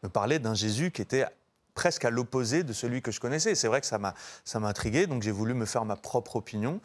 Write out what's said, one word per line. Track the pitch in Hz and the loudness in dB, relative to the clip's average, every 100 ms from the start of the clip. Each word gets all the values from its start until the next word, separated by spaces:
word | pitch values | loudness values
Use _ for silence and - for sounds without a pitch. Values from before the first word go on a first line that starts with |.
me | 101 | -4
parlait | 104 107 156 | 0 2 2
d'un | 113 | 0
Jésus | 107 107 107 175 | 0 0 0 0
qui | - | -2
était | - 131 - - _ _ _ | 0 0 0 -4 _ _ _
presque | - 175 - 120 | 0 0 2 2
à | |
l'opposé | 120 120 131 113 160 | 2 0 0 2 2
de | 151 | 0
celui | 104 120 127 | -2 -2 -2
que | 117 | -4
je | - | -4
connaissais. | 123 151 214 | -2 0 2
Et | 170 | 2
c'est | 113 | 4
vrai | 135 | 2
que | - | 2
ça | 107 | -2
m'a, | 98 - - - - | -2 -6 -12 -14 -6
ça | 113 | -2
m'a | 104 | 0
intrigué, | 101 113 135 190 | 0 2 2 2
donc | 127 | 2
j'ai | 107 | 0
voulu | 104 113 | 0 0
me | 127 107 | 0 0
faire | 123 | 0
ma | 107 98 | -2 -4
propre | - 120 - 113 | -2 -2 -2 -4
opinion. | - 107 120 196 | -4 -2 -2 -2